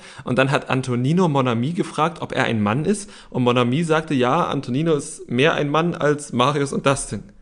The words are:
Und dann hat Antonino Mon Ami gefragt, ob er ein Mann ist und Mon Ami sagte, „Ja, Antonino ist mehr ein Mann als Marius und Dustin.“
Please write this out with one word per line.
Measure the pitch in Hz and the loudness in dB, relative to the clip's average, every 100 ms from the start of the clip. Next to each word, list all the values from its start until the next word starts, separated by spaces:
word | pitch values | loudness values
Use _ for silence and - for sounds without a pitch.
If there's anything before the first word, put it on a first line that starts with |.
| - - - | -16 -12 -2
Und | 127 | 2
dann | 135 | 2
hat | 147 - | 0 0
Antonino | 131 127 120 127 175 175 | -2 0 0 2 4 4
Mon | 139 127 | 2 2
Ami | 113 131 | 0 0
gefragt, | 175 - - 165 165 | -2 -4 -2 -2 -2
ob | - | -6
er | - | -2
ein | 120 113 | 0 0
Mann | 104 120 | 0 0
ist | 175 214 - - - | 0 -2 -6 -18 -6
und | - | 0
Mon | 123 123 | 2 4
Ami | 120 135 165 | 2 0 0
sagte, | 156 160 | 0 0
„Ja, | 139 120 131 - | 0 2 2 0
Antonino | 143 127 127 165 143 | -2 -2 -2 0 0
ist | - - - | -2 -12 -4
mehr | 120 156 | 2 2
ein | 151 147 | 2 0
Mann | 151 170 - | 0 0 0
als | 147 147 - | 0 0 -2
Marius | 120 131 143 139 | 0 2 0 -2
und | - 135 | 0 0
Dustin.“ | 131 - 104 - - | 0 -4 -10 -10 -20